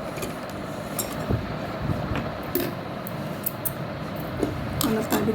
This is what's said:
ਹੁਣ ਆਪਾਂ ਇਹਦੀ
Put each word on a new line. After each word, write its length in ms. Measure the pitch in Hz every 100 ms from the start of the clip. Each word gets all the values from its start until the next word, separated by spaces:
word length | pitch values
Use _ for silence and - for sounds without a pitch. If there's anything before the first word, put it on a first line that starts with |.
| - - - - - - - - - - - - - - - - - - - - - - - - - - - - - - - - - - - - - - - - - - - - - - - - -
ਹੁਣ 120 | 220
ਆਪਾਂ 220 | - 214
ਇਹਦੀ 120 | 208